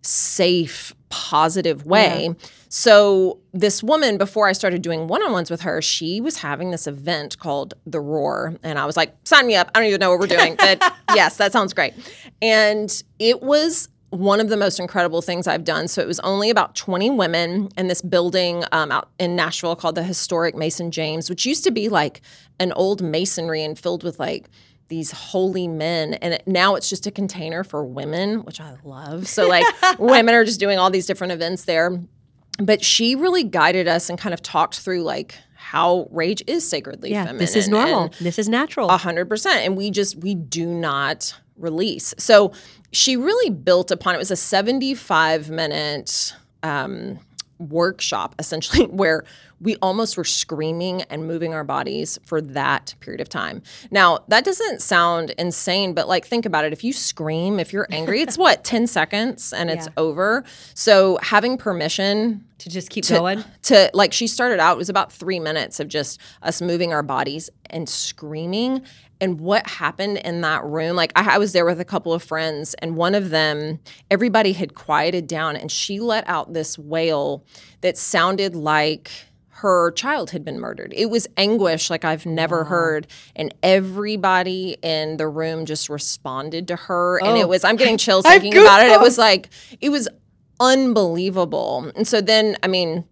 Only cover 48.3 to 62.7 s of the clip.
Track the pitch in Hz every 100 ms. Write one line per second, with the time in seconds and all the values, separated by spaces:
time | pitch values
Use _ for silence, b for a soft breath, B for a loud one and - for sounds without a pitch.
48.3 | - 156 160 - - 254 190 190 156 -
49.3 | b b b 190 220 190 196 220 - 160
50.3 | - - 151 156 165 185 185 - 151 160
51.3 | 165 165 160 143 139 139 139 156 - _
52.3 | 160 147 139 139 135 - - - - -
53.3 | 147 85 - B B B 202 180 165 -
54.3 | 220 381 370 440 262 - 180 170 170 165
55.3 | - 175 165 - 185 190 170 - 180 -
56.3 | 233 220 156 151 151 226 277 - - 156
57.3 | 160 180 202 165 196 - 151 165 220 311
58.3 | 320 359 190 - 233 233 180 160 202 226
59.3 | 226 - - 170 165 160 156 160 151 196
60.3 | 240 247 B B - - 196 190 180 -
61.3 | 208 233 254 214 175 156 - 196 208 226
62.3 | 208 - _ 175